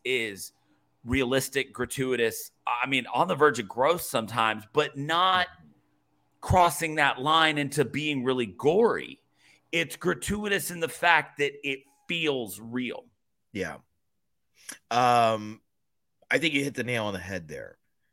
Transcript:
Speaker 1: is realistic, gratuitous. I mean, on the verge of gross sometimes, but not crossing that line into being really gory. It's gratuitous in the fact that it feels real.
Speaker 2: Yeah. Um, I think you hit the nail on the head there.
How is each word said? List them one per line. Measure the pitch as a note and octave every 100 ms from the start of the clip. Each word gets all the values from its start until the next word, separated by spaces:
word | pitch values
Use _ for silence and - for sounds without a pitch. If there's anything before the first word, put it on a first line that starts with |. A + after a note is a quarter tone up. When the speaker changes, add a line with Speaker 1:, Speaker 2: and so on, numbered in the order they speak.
Speaker 1:
is | A#2+ B2+ A2 F#2+ - _ _ _ _ _
realistic, | A#2 C3+ B2 C3 - C#3 C3+
gratuitous. | - B2 - C3 A#2+ A2+ - - _ -
I | A#2+ C3
mean, | C3 A#2
on | B2 F3
the | D3+
verge | D3+ A#2+
of | G2
gross | A#2 C#3+ F3 -
sometimes, | B2 G#2+ A#2 A2 G#2+ A2
but | D3 D3 C#3
not | D3 E3+ F#3 F#3 F3+ - - _ _ _ _ _ _ _
crossing | - F#3 E3+ - E3
that | D#3 C#3+ B2
line | C#3 D#3+ D#3 D3
into | C#3 D3+
being | C#3+ C#3 D3+ C#3
really | B2 B2+ A2
gory. | F2 C#3+ F#3+ A3+ F#2 B1 - _ _ _ _ -
It's | E3 E3
gratuitous | - F3 F3+ - G#3 G#3 G3 C#3+
in | F3
the | D#3+
fact | - E3+ D#3+ D3 -
that | C#3+ C#3+
it | C#3+ C3+ _ _ -
feels | E3+ D#3 C3 A2 -
real. | A2+ B2 B2 - - _ _ _ _
Speaker 2:
Yeah. | G2 E2+ C2+ _ _ _ _ _ _ _ _ - - -
Um, | A#2+ B2 A#2+ A2+ A2 G#2+ A2+ _ _ _ _ _ _ -
I | C3+
think | D#3+
you | C#3+
hit | C#3
the | C3
nail | A#2+ A#2+ G#2+
on |
the | F#2
head | F2+ F#2+ D2+
there. | C#2 G1+ - _ _ _